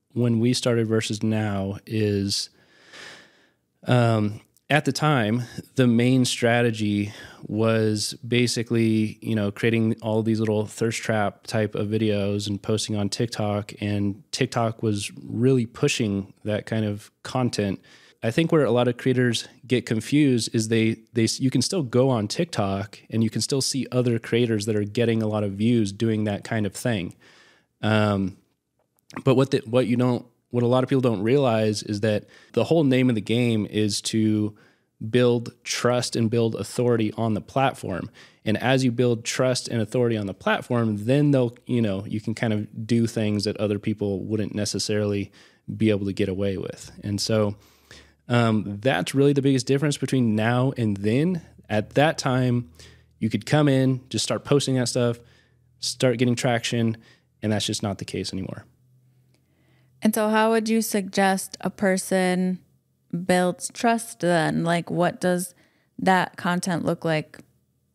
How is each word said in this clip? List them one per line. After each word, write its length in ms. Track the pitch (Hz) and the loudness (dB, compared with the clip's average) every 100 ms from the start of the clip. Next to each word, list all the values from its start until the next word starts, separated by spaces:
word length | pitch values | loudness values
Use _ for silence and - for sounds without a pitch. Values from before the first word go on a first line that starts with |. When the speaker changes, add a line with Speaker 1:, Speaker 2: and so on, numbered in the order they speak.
| _ | _
Speaker 1:
when 280 | 117 120 113 | -2 0 2
we 120 | 120 | 2
started 340 | 123 127 117 110 | 2 2 2 2
versus 360 | 110 - 104 | 0 0 -2
now 560 | 110 110 107 98 98 98 - | -2 0 -2 -2 -4 -6 -6
is, 640 | 110 104 101 101 - - _ _ _ - - - - - _ _ _ _ _ - | -2 0 0 -2 -4 -6 _ _ _ -20 -20 -20 -20 -20 _ _ _ _ _ 0
um, 560 | 123 117 113 104 107 - _ - | 4 4 2 0 -4 -16 _ -2
at 160 | 147 | 0
the 80 | 139 | 0
time, 500 | - 151 139 104 120 120 - - | 0 2 2 2 -2 -4 -12 -6
the 120 | - 123 | 0 4
main 380 | 117 123 131 | 4 4 4
strategy 880 | 123 - 120 120 120 110 104 104 104 - - - - | 2 2 2 2 2 0 0 0 -2 -8 -20 -16 -6
was 680 | 104 113 113 110 107 - - 113 | 0 2 2 2 0 -4 -8 -2
basically, 920 | 123 120 123 113 117 113 110 107 - | 2 2 0 -2 2 2 2 0 -4
you 120 | 110 | -4
know, 160 | 110 101 | -2 -2
creating 460 | - 117 113 110 113 | -2 0 2 0 -2
all 200 | 113 110 | -2 -2
these 160 | 110 107 | 0 0
little 280 | 110 104 107 | 0 -2 -4
thirst 360 | - 117 110 | -4 -4 -4
trap 440 | - 110 101 - - | -2 -2 -2 -6 -6
type 280 | 110 104 | -2 -2
of 140 | - 104 | -2 -2
videos 580 | 110 110 101 101 104 104 | 0 0 0 0 -2 -4
and 160 | 98 | -6
posting 320 | - 107 - | -2 -4 -2
on 140 | 104 101 | -4 -4
TikTok, 640 | - 120 - 104 104 101 - | -4 -4 -4 -2 -2 -6 -6
and 420 | 104 104 101 101 - | -4 -2 -2 -6 -8
TikTok 500 | - 131 127 113 - | -4 -2 -2 -2 -2
was 280 | 113 101 104 - | -2 -2 -6 -12
really 480 | - 110 127 131 | -8 0 2 2
pushing 680 | 113 - 147 - 110 98 98 _ | 0 -2 -2 0 -2 -2 -6 _
that 220 | 104 104 - | -6 -6 -4
kind 180 | 110 | -4
of 260 | 107 101 - _ | -2 -6 -12 _
content. 580 | - 127 120 110 101 90 - - - _ | -6 -2 -2 0 -2 -4 -10 -20 -20 _
I 80 | 113 | -2
think 220 | 165 165 | 0 2
where 120 | 165 | 4
a 60 | 120 | 4
lot 160 | 120 123 | 2 2
of 120 | 120 | 0
creators 500 | 131 123 123 113 - - 117 | 0 2 2 0 -6 -14 -2
get 200 | 123 - | 0 0
confused 680 | 110 - 147 143 120 113 | -4 0 2 4 2 0
is 140 | 113 110 | -2 0
they, 300 | 113 110 110 - | 2 2 0 -4
they, 120 | 117 113 - | 0 0 0
you 100 | 131 | 0
can 120 | 127 | 0
still 200 | - 190 | 0 -2
go 280 | 127 123 135 | 0 2 2
on 180 | 120 104 | 2 -2
TikTok 720 | - 175 - 98 98 104 - - | -4 -4 -2 -2 -2 -6 -14 -6
and 160 | 110 | -2
you 60 | 113 | 0
can 100 | 113 | -2
still 220 | - 139 | -2 -2
see 240 | - 131 117 | -2 -4 -2
other 280 | 127 123 113 | 0 2 0
creators 480 | - 117 120 110 107 | 0 0 2 0 0
that 100 | 104 | -2
are 80 | |
getting 380 | 104 110 117 113 | -2 0 2 2
a 40 | 107 | 0
lot 160 | 107 | -2
of 100 | 104 | -2
views 380 | 98 113 120 101 | 0 2 2 2
doing 340 | 101 113 107 | -2 -2 0
that 200 | 107 101 | -2 -4
kind 220 | - 113 101 | -4 -2 -2
of 80 | |
thing. 420 | - 123 107 87 - - - _ _ _ _ | -2 -2 -2 -4 -10 -20 -20 _ _ _ _
Um, 560 | 107 107 107 101 95 95 _ _ _ _ _ _ _ - | 2 4 4 2 -2 -6 _ _ _ _ _ _ _ -4
but 120 | 135 127 | 2 2
what 160 | 135 | 2
the, 100 | 135 | 0
what 220 | 113 123 110 | 0 0 2
you 100 | 120 | 2
don't, 300 | 127 120 - _ _ | 2 0 -4 _ _
what 120 | 120 | 0
a 40 | 120 | 2
lot 160 | 127 | 2
of 80 | 123 | 2
people 100 | 135 | 2
don't 220 | 123 104 | 2 0
realize 600 | 107 143 131 110 107 104 | 2 2 4 2 0 -2
is 180 | - 104 | -4 -2
that 260 | 107 104 - - _ | 0 0 -4 -20 _
the 120 | 117 | -2
whole 200 | 110 165 | 2 4
name 240 | 143 127 127 | 4 4 2
of 60 | |
the 80 | 110 | 0
game 440 | 101 117 120 110 101 | 0 0 2 0 0
is 320 | 107 107 101 | 0 0 -2
to 520 | - 110 107 107 107 - _ _ _ - 110 | -2 0 2 2 -2 -6 _ _ _ -14 -2
build 460 | 123 123 120 120 - | 2 4 2 -2 -12
trust 500 | - - 120 123 117 | -10 -2 0 0 0
and 140 | 113 113 | 0 0
build 280 | 117 113 - | 2 0 -2
authority 580 | - - 123 117 107 | -6 -2 0 2 0
on 180 | - 113 | -2 -2
the 80 | 104 | -2
platform. 680 | - 135 131 - 104 90 117 - - _ | -2 0 0 -2 -6 -6 -8 -14 -20 _
And 140 | 110 104 | -2 0
as 260 | 123 135 | 2 2
you 80 | 131 | 2
build 320 | 117 123 113 | 2 0 0
trust 420 | - - 127 120 - | -4 -2 0 -2 -4
and 120 | 120 | -4
authority 380 | 104 127 120 110 | -2 0 0 -2
on 80 | 98 | -4
the 80 | |
platform, 720 | - 208 220 - 120 113 104 110 | -6 -4 -4 -2 0 0 0 0
then 240 | 143 147 | 2 4
they'll, 260 | 135 120 - | 4 2 -4
you 160 | - 123 | -4 -2
know, 240 | 110 95 | 0 -2
you 160 | 107 107 | -6 -8
can 140 | - | -6
kind 180 | 110 117 | -4 -2
of 340 | 107 110 117 110 | -2 -4 -8 -2
do 200 | 117 117 | 0 0
things 380 | 113 107 104 | 0 -2 -2
that 120 | 101 98 | -2 -2
other 220 | 104 104 | -2 -2
people 460 | 110 104 104 95 | -4 -4 -4 -4
wouldn't 300 | 101 107 101 | -4 -4 -4
necessarily 760 | 104 101 101 - 104 104 101 98 - - _ - | -4 -4 -4 -2 -2 -2 -2 -6 -12 -20 _ -12
be 140 | 104 110 | 0 2
able 160 | 98 | 2
to 80 | 101 | -2
get 160 | 95 98 | -2 -2
away 300 | 92 101 92 | -2 -4 -4
with. 340 | - - - - | -8 -12 -18 -12
And 160 | 101 101 | -6 -4
so, 360 | - 110 104 104 _ _ - - - _ - | 0 2 0 -4 _ _ -20 -20 -20 _ 0
um, 500 | 120 113 107 101 101 | 2 4 2 -2 -2
that's 320 | 131 170 170 | 0 0 0
really 200 | 135 143 | 2 4
the 100 | 139 | 4
biggest 240 | 139 131 117 | 2 2 2
difference 300 | 135 151 - | 0 0 -2
between 400 | 135 135 117 107 | 0 2 2 2
now 360 | 113 123 131 131 | 2 2 0 0
and 200 | 110 98 | -2 0
then. 440 | 104 123 170 170 - - - | 0 2 0 -2 -8 -18 -4
At 220 | 107 - | -4 0
that 220 | - 156 160 | 2 2 2
time, 540 | 139 127 127 120 120 - - - _ - | 0 0 2 0 -4 -14 -20 -20 _ -6
you 100 | 110 | -4
could 160 | 104 | -2
come 240 | - 147 147 | 0 2 4
in, 340 | 135 131 127 - | 4 2 0 -4
just 140 | 110 | -4
start 220 | - 110 | -2 -4
posting 320 | - 143 135 127 | 0 0 2 -2
that 120 | 120 | 0
stuff, 300 | 127 120 117 - _ _ _ _ _ | 0 0 -2 -10 _ _ _ _ _
start 380 | - - 131 117 | -8 0 0 2
getting 180 | 123 117 | 2 2
traction, 600 | 131 117 - 117 113 110 - _ _ _ | 0 0 0 -2 0 -2 -10 _ _ _
and 100 | 107 | -2
that's 140 | 107 101 | -2 -2
just 160 | 104 | -4
not 160 | 104 95 | -4 -6
the 60 | |
case 280 | - 98 92 | -8 -8 -6
anymore. 320 | 95 - - - _ _ _ _ _ _ _ _ _ _ _ _ _ | -8 -8 -12 -16 _ _ _ _ _ _ _ _ _ _ _ _ _
Speaker 2:
And 140 | 220 | 0
so 140 | 220 214 | 2 2
how 240 | 214 220 | 4 4
would 160 | 226 220 | 2 2
you 120 | 226 | 0
suggest 760 | 214 208 190 196 196 190 - - | 0 -2 -2 2 2 2 -2 -8
a 100 | 190 | -8
person 880 | - 196 190 - 190 185 180 185 180 _ _ _ _ _ 170 185 | -2 0 0 0 2 2 2 0 -2 _ _ _ _ _ -6 0
builds 420 | 180 180 175 - | 2 2 -2 -8
trust 460 | - 233 233 - - | -2 0 0 -2 -4
then? 420 | 175 170 151 156 | 0 2 2 0
Like, 280 | 165 170 - | 0 0 -2
what 300 | 160 175 - | 0 0 0
does 360 | 180 180 180 - _ _ _ - | 0 0 -4 -12 _ _ _ -2
that 380 | 185 185 - - | 2 2 2 -4
content 480 | 175 175 190 170 | -4 -2 -2 -2
look 200 | - 170 | -2 -2
like 360 | 165 156 - - - _ _ _ _ | -2 -2 -4 -12 -20 _ _ _ _